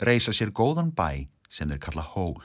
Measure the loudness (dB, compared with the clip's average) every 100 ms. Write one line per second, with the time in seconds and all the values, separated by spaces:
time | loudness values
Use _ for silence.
0 | 4 4 4 0 0 2 2 4 0 0
1 | -2 -2 -8 _ _ -8 -6 -4 -6 -8
2 | -6 -4 -4 -6